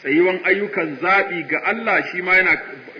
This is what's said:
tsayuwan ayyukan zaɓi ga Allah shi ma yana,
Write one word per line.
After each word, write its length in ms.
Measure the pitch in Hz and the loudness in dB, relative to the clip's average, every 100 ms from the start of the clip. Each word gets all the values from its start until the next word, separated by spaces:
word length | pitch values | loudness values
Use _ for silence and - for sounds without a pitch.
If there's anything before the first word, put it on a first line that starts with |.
tsayuwan 380 | 139 156 185 185 | 0 4 4 2
ayyukan 520 | 185 196 202 190 160 131 | 0 0 0 -2 -4 -2
zaɓi 460 | 175 196 190 175 151 | 2 2 2 -4 -4
ga 100 | 151 | -4
Allah 380 | 190 226 226 175 147 | -2 -2 0 0 -2
shi 120 | 180 | -4
ma 120 | 180 185 | 2 4
yana, 240 | 180 156 - - - | 4 0 -2 -14 -16